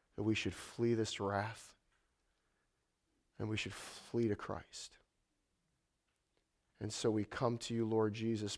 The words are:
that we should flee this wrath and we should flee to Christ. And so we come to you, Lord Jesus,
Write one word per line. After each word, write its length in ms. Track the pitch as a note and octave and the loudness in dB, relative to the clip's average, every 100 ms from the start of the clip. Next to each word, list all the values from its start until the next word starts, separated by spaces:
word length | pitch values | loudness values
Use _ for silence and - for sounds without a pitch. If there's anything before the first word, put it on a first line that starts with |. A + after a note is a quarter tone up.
| _ | _
that 80 | - | -2
we 120 | G#2+ | 2
should 200 | G#2+ G#2 | 2 2
flee 400 | - - - A#2 | -4 -8 0 2
this 240 | A2+ G#2+ - | 4 2 0
wrath 560 | G2+ G2+ G#2 A2 - - _ _ _ _ _ _ _ _ _ _ _ _ _ _ _ - | 0 2 0 -6 -14 -20 _ _ _ _ _ _ _ _ _ _ _ _ _ _ _ -8
and 100 | G#2+ | -4
we 80 | G#2+ | -4
should 180 | - | -4
flee 540 | - - - - A#2+ A#2 | -8 -12 -14 -4 2 2
to 80 | G2+ | 2
Christ. 600 | - - - - - - _ _ _ _ _ _ _ _ _ _ _ _ _ _ _ _ _ - | -4 -8 -10 -12 -14 -16 _ _ _ _ _ _ _ _ _ _ _ _ _ _ _ _ _ -8
And 120 | A2 | -6
so 180 | - A#2+ | 0 2
we 140 | G#2+ | 2
come 340 | G#2 - B2 A#2 | 0 0 0 0
to 160 | - | -2
you, 120 | A#2 A2+ | 0 2
Lord 280 | A2 A2 | 4 4
Jesus, 420 | G#2 A2 A2+ G#2 | 2 0 0 -2